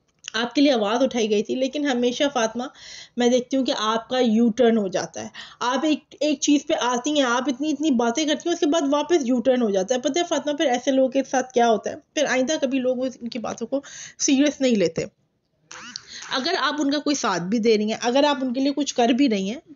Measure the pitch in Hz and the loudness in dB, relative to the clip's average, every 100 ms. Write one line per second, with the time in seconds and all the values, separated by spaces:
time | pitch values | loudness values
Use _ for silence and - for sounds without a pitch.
0 | _ _ - 220 240 294 285 247 202 240 | _ _ -10 -6 -2 2 4 4 2 0
1 | 269 233 214 208 226 247 262 294 285 247 | 0 0 0 0 0 -2 -2 -2 -2 0
2 | 247 240 285 262 220 233 262 - - - | 0 0 0 0 -2 -4 -10 -12 -20 -20
3 | - - 240 247 247 269 254 - 214 226 | -10 0 2 2 2 0 0 0 0 -2
4 | - 254 254 214 233 220 233 226 196 175 | -2 0 2 4 4 4 4 4 0 -2
5 | - 107 214 - - - 240 262 311 302 | -4 -8 -12 -14 -18 -6 -4 0 0 -2
6 | - - 302 294 - 285 - 311 240 247 | -4 -4 -2 0 2 0 2 -2 0 -2
7 | 294 302 254 247 269 247 311 277 311 240 | -2 0 2 0 -2 -2 -4 -2 0 2
8 | 233 233 302 294 339 339 320 330 277 285 | 2 0 -2 -2 -2 -2 0 2 2 0
9 | 294 349 240 254 262 247 226 196 190 247 | 2 0 2 0 2 2 2 0 0 -2
10 | 294 302 349 294 294 285 302 254 285 262 | -2 -2 -2 -2 -2 -2 0 0 0 2
11 | 262 269 262 262 262 240 233 214 - - | 2 0 -2 -2 0 2 4 2 -2 -10
12 | - 311 269 254 254 311 269 262 254 247 | -8 -4 0 0 0 -2 -2 -2 -2 -2
13 | 262 247 233 247 214 - 226 277 - - | -4 -6 -10 -8 -8 -8 -6 -6 -8 -16
14 | - - - 269 294 277 262 214 165 - | -18 -4 2 4 2 2 2 2 2 -2
15 | - _ _ _ _ _ - - 240 - | -8 _ _ _ _ _ -20 -20 -16 -18
16 | - - - 269 294 359 277 294 277 294 | -18 -18 -8 -4 -2 -2 -2 0 0 0
17 | 285 277 233 254 226 240 226 214 214 220 | 0 0 0 -2 0 0 4 2 2 -2
18 | 226 262 294 277 262 240 277 285 285 - | 0 2 2 2 -2 -2 0 0 -2 0
19 | 233 247 285 208 190 277 - | 2 4 2 2 -4 -8 -14